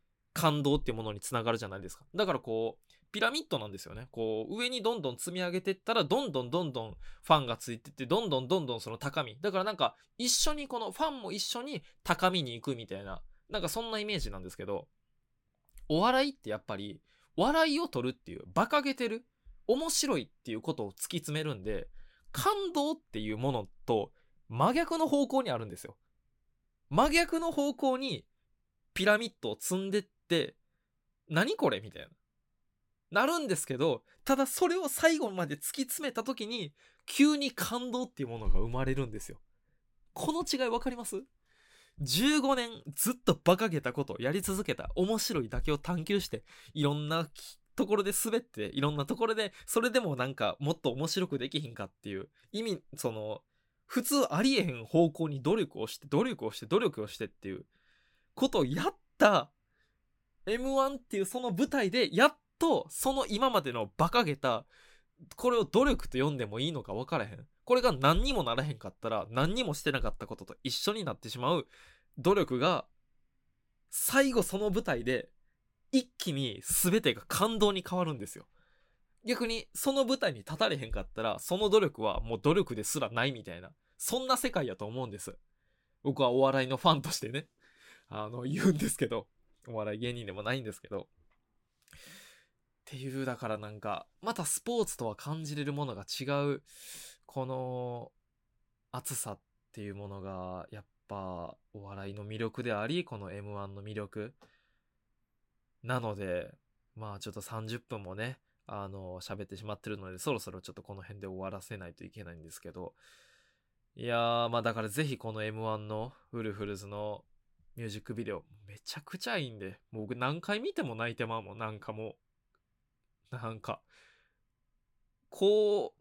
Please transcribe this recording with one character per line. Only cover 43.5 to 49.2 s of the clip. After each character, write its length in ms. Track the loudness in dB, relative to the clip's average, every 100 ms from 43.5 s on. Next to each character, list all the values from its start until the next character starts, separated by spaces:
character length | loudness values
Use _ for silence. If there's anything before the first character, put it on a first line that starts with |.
| 6
鹿 120 | 4
げ 120 | 0
た 120 | -2
こ 120 | -2
と 80 | -4
を 80 | -2
や 100 | -2
り 100 | 0
続 220 | -2 -2
け 140 | -2 -4
た、 160 | -2
面 240 | 0 2 2
白 240 | 0 -2
い 60 | -2
だ 140 | -2
け 100 | 0
を 60 | 0
探 260 | 0 -4
求 160 | 0 0
し 80 | 0
て、 160 | -8 -10 -20 -10
い 100 | 0
ろ 100 | 2
ん 140 | 2 0
な 180 | -2 -2
き-、 240 | -8 -18 -18 _ -2
と 100 | 2
こ 100 | 2
ろ 60 |
で 100 | 2
滑 260 | 0 0 0
っ 20 |
て、 240 | -2 -6 -4
い 140 | 0
ろ 80 | 0
ん 60 | 2
な 100 | -2
と 100 |
こ 100 | 0